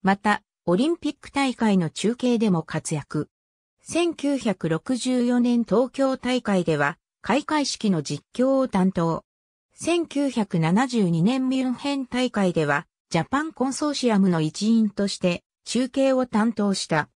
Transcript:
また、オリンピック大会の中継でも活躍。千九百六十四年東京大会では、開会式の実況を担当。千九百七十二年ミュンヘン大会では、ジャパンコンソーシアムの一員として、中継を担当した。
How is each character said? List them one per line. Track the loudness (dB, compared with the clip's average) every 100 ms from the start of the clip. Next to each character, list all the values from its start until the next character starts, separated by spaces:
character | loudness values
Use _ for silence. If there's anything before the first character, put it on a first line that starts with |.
ま | 0 0
た、 | 0 -2 _ _ -2
オ | 0
リ | 2
ン | -2
ピ | -6
ッ | -8
ク | -8
大 | -4 -2
会 | 0 2 2
の | 0
中 | -2 -4 0
継 | 0 2
で | 2
も | 0
活 | -2 -8 -6 -8
躍。 | -6 -8 -8 _ _ _ _ _
千 | -6 -2 -2 -2
九 | -2 -2
百 | -2 -4 -2
六 | -4 -2 -4
十 | 0 0
四 | 2 2
年 | 2 2
東 | 2 2 0
京 | 0 -2 -2
大 | -2 -2
会 | 0 0
で | 0 0
は、 | 0 -4 _ _
開 | -2 -2
会 | 0 -2 -2
式 | -2 0
の | 0
実 | -2 -8 _ -2
況 | 2 2
を | 2
担 | 2 2
当。 | 2 -2 -2 _ _ _ _ _ _
千 | -2 -2 0
九 | -2 -2
百 | 0 -2 0
七 | 2 2 2
十 | 2 2
二 | 2
年 | 2 2 0
ミ | -2
ュ | -2
ン | -4
ヘ | -4 -4
ン | -4
大 | -2 -2
会 | 0 0
で | 0 0
は、 | -2 -4 _ _
ジ | -4
ャ | -2
パ | -2
ン | -4
コ | -4 -4
ン |
ソ | -2 -2
ー |
シ | 0 0
ア | 4
ム | 4
の | 2
一 | 0 -2 2
員 | 2 2
と | 0 -4
し | 0
て、 | -2 -2 _ _ -6
中 | -4 -2
継 | 0 2
を | 2 0
担 | 0 0
当 | 0 -2
し | -2 0
た。 | -2 -2